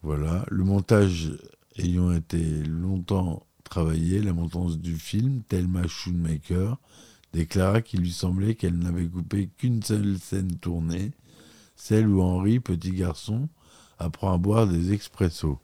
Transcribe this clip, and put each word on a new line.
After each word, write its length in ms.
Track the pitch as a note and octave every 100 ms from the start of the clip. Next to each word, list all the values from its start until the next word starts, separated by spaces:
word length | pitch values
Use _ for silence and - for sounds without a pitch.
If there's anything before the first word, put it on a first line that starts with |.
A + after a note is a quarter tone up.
Voilà. 420 | D#2+ D2+ D2+ F2 -
Le 140 | G2
montage 680 | F#2+ G2 F#2 A2 G2 F2 D#2+ C#2+ - - _ -
ayant 340 | F2+ F2+ F2+
été 520 | F2 D#2+ E2+ D#2+ D#2
longtemps 800 | D2+ D#2+ F2+ F#2+ F2 G2 F2+ D#2 _ _
travaillé, 580 | - - D#2+ D#2+ E2 F#2+
la 120 | G#2
montante 440 | E2+ E2+ E2+ F2+ D#2+
du 180 | E2+ D#2+
film, 440 | - G#2 B2+ C3+ A2
Thelma 400 | G2+ F2+ F2+ F2
Schoonmaker, 920 | - - F2 E2 D#2 - F2+ G2 B2+ _ - - _ _
déclara 500 | E2 D#2+ G2 F#2 A2
qu'il 200 | A2 G2
lui 100 | F2
semblait 420 | F2 F2+ F#2 G#2
qu'elle 240 | A2+ F#2 F2
n'avait 300 | F2 F2 E2+
coupé 420 | F2+ E2 G2+ F#2 _
qu'une 240 | B2+ A#2
seule 380 | G2+ G#2 G2+ F#2+
scène 360 | - G2 F#2 E2+
tournée, 560 | F2 E2+ E2 D#2 G2 - _ - - - _ _
celle 320 | - A2 A2
où 140 | G2
Henri, 380 | F2+ F2+ G2 A#2+
petit 320 | - F2+ F2+
garçon, 580 | F#2 F2+ - - A2 D3+ _ _ - - _
apprend 360 | E2+ - G2
à 40 | F2+
boire 300 | F#2+ A2 A2
des 260 | E2+ F2+
expressos. 640 | G#2 - - F#2 - D#2+ C2+